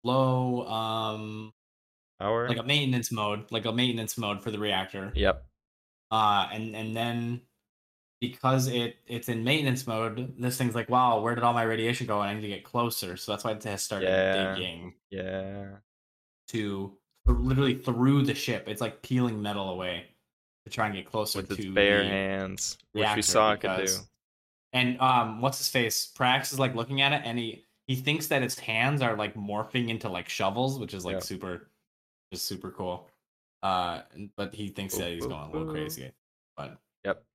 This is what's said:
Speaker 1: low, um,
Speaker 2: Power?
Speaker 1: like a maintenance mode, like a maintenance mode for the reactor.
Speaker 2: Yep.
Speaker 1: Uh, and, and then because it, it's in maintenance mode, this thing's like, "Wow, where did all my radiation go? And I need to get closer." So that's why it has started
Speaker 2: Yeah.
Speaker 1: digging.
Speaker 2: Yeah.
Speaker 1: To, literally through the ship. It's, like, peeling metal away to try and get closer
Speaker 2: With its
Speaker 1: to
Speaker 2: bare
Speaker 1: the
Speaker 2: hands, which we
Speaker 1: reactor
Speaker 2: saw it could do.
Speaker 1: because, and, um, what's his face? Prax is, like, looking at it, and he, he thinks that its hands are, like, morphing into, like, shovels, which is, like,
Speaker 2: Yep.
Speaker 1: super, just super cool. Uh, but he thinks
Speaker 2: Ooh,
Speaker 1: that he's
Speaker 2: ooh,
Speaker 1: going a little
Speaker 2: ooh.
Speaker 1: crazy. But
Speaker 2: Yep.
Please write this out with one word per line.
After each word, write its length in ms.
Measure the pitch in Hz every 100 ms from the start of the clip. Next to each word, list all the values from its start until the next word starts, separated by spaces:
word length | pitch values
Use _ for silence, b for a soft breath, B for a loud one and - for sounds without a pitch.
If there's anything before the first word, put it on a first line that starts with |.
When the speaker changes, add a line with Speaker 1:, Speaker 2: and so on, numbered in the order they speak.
Speaker 1:
low, 600 | 120 131 131 127 127 123 -
um, 840 | 113 110 110 110 107 107 107 107 _ _ _ _ _ _ _
Speaker 2:
Power? 280 | 98 117 120
Speaker 1:
like 100 | 117
a 40 |
maintenance 480 | 120 147 135 127 110
mode, 380 | 107 104 104 107
like 120 | 113
a 80 | 110
maintenance 460 | 117 123 113 110 -
mode 240 | 104 101
for 80 | 120
the 80 | 104
reactor. 540 | 104 95 95 98 98
Speaker 2:
Yep. 300 | - 98 - - _ _ _ _ _ _
Speaker 1:
Uh, 380 | 110 107 101 87
and, 220 | 107 110
and 220 | 107 110 113
then 460 | 120 117 117 120 _ _ _ _ _ _ _ _
because 460 | 120 - 131 131 131
it, 300 | 123 120 - -
it's 220 | 117 -
in 160 | 113
maintenance 420 | 117 156 139 127 127
mode, 480 | 110 113 110 123 -
this 200 | 123 123
thing's 160 | 123
like, 140 | 113 110
"Wow, 320 | 123 123 113
where 160 | 113 117
did 80 |
all 80 | 120
my 100 | 120
radiation 460 | 113 113 113 120 110
go? 120 | 104
And 80 | 101
I 60 |
need 60 | 107
to 80 | 107
get 160 | 98
closer." 520 | - 120 120 - 92 92
So 140 | -
that's 140 | 101
why 80 | 117
it 100 | 107
has 220 | 110 98
started 220 | - 101 92
Speaker 2:
Yeah. 480 | 95 95 95 95 95
Speaker 1:
digging. 380 | 92 85 90 - _
Speaker 2:
Yeah. 560 | 98 95 95 95 101 98 101 _ _ _ _ _ _ -
Speaker 1:
To, 480 | 113 104 98 98 - _ _ -
literally 480 | 120 123 131 135 127
through 480 | - 117 131 143
the 100 | 143
ship. 300 | 139 - 107 -
It's, 140 | 107
like, 200 | 117 -
peeling 380 | - 127 123 107
metal 280 | 104 101 95
away 360 | 90 92 87 - _ _ _ _ _
to 80 | -
try 140 | - 107
and 80 | 98
get 100 | -
closer 320 | 110 104 98
Speaker 2:
With 120 | 95
its 80 | 98
Speaker 1:
to 100 | 98
Speaker 2:
bare 300 | 95 101 101
Speaker 1:
the 60 | 101
Speaker 2:
hands, 720 | 98 95 98 95 98 - - _
which 40 |
we 60 | 107
Speaker 1:
reactor 200 | 107 107
Speaker 2:
saw 300 | 104 113 107
it 80 | 104
could 80 | 101 92
do. 60 |
Speaker 1:
because, 260 | 95 95 - _ _ _ _ _ _
and, 260 | 127 123 123
um, 400 | 131 127 110 110
what's 160 | 131 131
his 100 | -
face? 420 | 131 117 - - -
Prax 340 | 127 135 -
is, 40 | 135
like, 160 | 131
looking 280 | 113 120 139
at 100 | 139
it, 80 | 147
and 140 | 117 120
he, 260 | 113 - _ _ -
he 80 | 131
thinks 300 | 131 156 156
that 140 | 143
its 160 | 120 -
hands 440 | - 110 127 147
are, 120 | 123
like, 200 | 107 104 107
morphing 540 | 101 104 110 127 117
into, 180 | 110 107
like, 200 | 90 87
shovels, 500 | - 98 107 131 135
which 140 | 107
is, 100 | 98
like, 100 | 90 95
Speaker 2:
Yep. 60 |
Speaker 1:
super, 480 | - 95 95 87 - _ _ _ _ _ _
just 140 | 90 -
super 240 | 95 95
cool. 380 | - 90 90 - _ _ _ _ _
Uh, 400 | 98 92 87 82 - 76 101 -
but 180 | 98
he 140 | 101 101
thinks 260 | 101 95 -
Speaker 2:
Ooh, 20 |
Speaker 1:
that 120 | 101
he's 120 | 85 -
Speaker 2:
ooh, 20 |
Speaker 1:
going 200 | - 151
a 20 |
little 160 | 151 160
Speaker 2:
ooh. 40 |
Speaker 1:
crazy. 380 | 156 156 160 131 _ _ _ _ -
But 220 | 69 - _ _
Speaker 2:
Yep. 200 | 98 - _